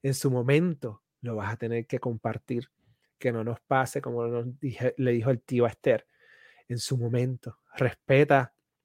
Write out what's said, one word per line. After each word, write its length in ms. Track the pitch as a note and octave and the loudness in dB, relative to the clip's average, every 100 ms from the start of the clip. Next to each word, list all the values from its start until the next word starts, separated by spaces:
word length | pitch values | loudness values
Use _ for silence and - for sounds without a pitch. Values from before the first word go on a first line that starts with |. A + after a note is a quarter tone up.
En 120 | C3+ | -2
su 180 | C3+ C#3+ | -2 0
momento 720 | B2+ B2 D3 F3+ D#3 A#2+ G#2+ _ _ | 0 2 2 2 -4 -10 -12 _ _
lo 140 | A#2+ | -8
vas 180 | A2 G#2 | -6 -6
a 40 | A2+ | -6
tener 280 | A#2 A#2 | -4 -4
que 140 | A#2 C3 | -4 -4
compartir. 680 | B2+ A2+ A2+ A2 - A#2+ - _ _ _ _ _ | -4 -4 -6 -8 -6 -8 -8 _ _ _ _ _
Que 140 | B2+ | -4
no 120 | A#2 | -4
nos 180 | A2+ A#2 | -6 -8
pase 400 | _ C3 B2+ C#3+ | _ 0 0 -4
como 260 | C3 A#2+ A#2 | -6 -4 -2
nos 320 | A#2+ A#2+ B2 | -4 -6 -6
dije, 340 | C#3 - B2+ - | -8 -2 -2 0
le 140 | B2+ | 0
dijo 180 | A#2+ A#2 | 2 2
el 120 | B2 | -2
tío 240 | - B2 | 0 2
a 40 | A#2 | 2
Esther. 360 | - C3 A2 _ _ _ _ - _ _ | 2 2 2 _ _ _ _ -20 _ _
En 120 | A#2+ | -6
su 180 | - B2+ | -2 -2
momento, 640 | A#2 A#2+ B2+ B2+ - - _ | 0 0 -2 -4 -12 -18 _
respeta 760 | - B2 - - C3+ D3 C3+ B2 _ _ _ | -2 -2 -2 4 4 6 4 2 _ _ _